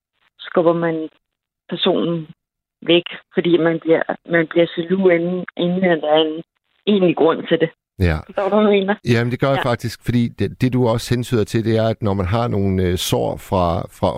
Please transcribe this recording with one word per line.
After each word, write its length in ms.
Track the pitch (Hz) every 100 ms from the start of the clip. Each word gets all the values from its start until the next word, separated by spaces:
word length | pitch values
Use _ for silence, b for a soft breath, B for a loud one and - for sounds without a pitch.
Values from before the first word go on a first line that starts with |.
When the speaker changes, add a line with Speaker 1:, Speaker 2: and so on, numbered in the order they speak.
| _ _ _ _
Speaker 1:
skubber 340 | - - 165
man 360 | 170 170 160 156 _ _ _ _ _ _
personen 580 | 175 196 170 165 170 156 - _ _ _ _
væk, 220 | - 170 170 - _
fordi 240 | - 165 170
man 220 | 165 165
bliver, 220 | 160 160 - - -
man 220 | 170 160
bliver 180 | 170 170 -
jaloux, 340 | 165 190 190
inden, 320 | 170 170 180 180 -
inden 260 | 175 180
at 180 | 185 165
der 60 | 151
er 120 | 156
en 220 | 160 156 - _ _ _ -
egentlig 280 | 208 180 156
grund 320 | 151 160 -
til 120 | 165
det. 100 | 160 - _ -
Speaker 2:
Ja. 180 | 90 78 -
Speaker 1:
Forstår 240 | - 196
du, 60 | 208
hvad 160 | 214
jeg 80 | 202
mener? 160 | 190 202 -
Speaker 2:
Jamen, 260 | 117 120
det 80 | 120
gør 80 | 139
jeg 140 | 139 127
Speaker 1:
Ja. 40 |
Speaker 2:
faktisk, 360 | 120 120 - -
fordi 220 | 120 120
det, 340 | - 101 98
det, 120 | 131
du 140 | 123 123
også 280 | 117 - 120
hentyder 280 | 120 131
til, 220 | 104 117 110
det 120 | 110
er, 100 | 113
at 140 | 110
når 120 | 107
man 120 | 98 87
har 220 | 113 120
nogle, 360 | 107 98 95
øh, 140 | 92 90
sår 400 | - 123 113 90
fra, 440 | - 95 87 85
fra 320 | - - 95